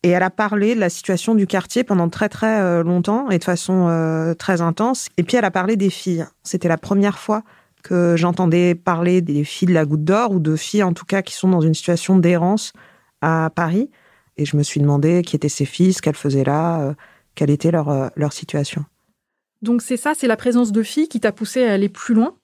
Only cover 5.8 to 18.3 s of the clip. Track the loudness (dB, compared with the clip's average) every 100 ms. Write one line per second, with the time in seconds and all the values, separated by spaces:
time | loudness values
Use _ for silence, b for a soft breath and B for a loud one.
5.8 | 0 -2 -4 -4 -4 _ -8 -4 -2 -2
6.8 | 0 0 0 -2 -4 -4 b b b b
7.8 | -4 0 2 2 2 2 2 4 2 2
8.8 | -2 0 2 2 2 -2 -2 -2 2 2
9.8 | 2 0 2 0 2 0 0 -2 -2 0
10.8 | 0 -2 -2 -4 -4 -2 0 2 2 0
11.8 | 0 -2 2 4 4 2 2 0 -4 b
12.8 | b b b _ 0 0 0 -2 -2 0
13.8 | -2 b b b b -6 -2 0 0 0
14.8 | 2 4 2 2 0 -2 -2 -2 -6 2
15.8 | 2 2 -2 -2 -2 0 0 0 0 -2
16.8 | -4 -6 b b b -4 0 2 2 0
17.8 | 0 -2 -2 -4 -4